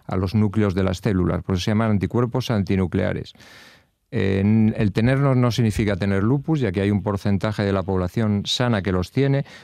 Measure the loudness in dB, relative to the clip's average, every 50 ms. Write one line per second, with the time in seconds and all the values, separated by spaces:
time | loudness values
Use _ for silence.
0 | _ -6 -4 -2 -2 0 2 2 2 2 2 2 0 2 2 0 0 0 0 -2
1 | -2 0 0 2 0 0 0 -2 -2 -2 -2 -2 0 0 0 0 2 2 0 0
2 | 0 0 0 0 -2 0 -2 -4 -2 -2 -2 -2 0 0 0 0 0 0 0 -2
3 | -2 -2 -4 -6 -8 -12 -16 -20 -20 -20 -20 -20 -20 -20 -20 -20 _ _ _ _
4 | _ -8 -4 -2 0 0 0 2 2 2 4 4 4 2 2 0 0 0 0 0
5 | 2 2 2 2 2 2 2 2 2 2 2 2 0 0 0 0 0 0 0 -2
6 | 0 0 0 0 2 0 0 0 0 -2 -2 0 0 0 0 0 0 2 0 0
7 | 0 -2 -2 -2 0 0 0 0 0 -2 -2 0 0 0 0 0 -2 -2 -2 -2
8 | -2 -2 -2 -2 0 0 0 -2 -2 -4 -2 -2 0 0 0 0 0 0 0 -2
9 | -2 -2 -2 0 0 0 0 0 -2 -6 -12 -20